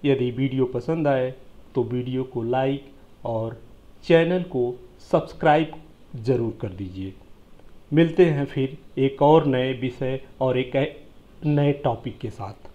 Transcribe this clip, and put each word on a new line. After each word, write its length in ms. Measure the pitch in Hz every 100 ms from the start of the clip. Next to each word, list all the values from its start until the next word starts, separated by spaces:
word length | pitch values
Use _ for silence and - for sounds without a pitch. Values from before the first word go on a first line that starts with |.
| 143
यदि 240 | 135 123
वीडियो 340 | 120 135 131 127
पसंद 420 | 127 139 165 147
आए 260 | 135 127 131 - - - 139
तो 80 |
वीडियो 400 | 117 123 123 127
को 200 | 127 120
लाइक 480 | 113 127 135 139 - - - - 117
और 360 | 113 113 113 - - - - -
चैनल 380 | 165 165 180 175
को 280 | 131 123 - - - -
सब्सक्राइब 640 | 165 - - 160 151 160 - - - - 127
ज़रूर 400 | 110 123 117 -
कर 80 | 104
दीजिए। 440 | 92 95 92 95 95 - - - - - - -
मिलते 340 | 147 165 160 175
हैं 200 | 143 139
फिर 320 | - 135 147 - -
एक 240 | 135 135
और 240 | 143 160 147
नए 280 | 127 131
विषय 460 | 131 131 123 131 131 - -
और 160 | 131 127
एक 180 | 127 139 139 - - - - - 151
नए 260 | 147 143 143
topic 340 | 135 113 127 107
के 100 | 113
साथ। 400 | - 101 101 -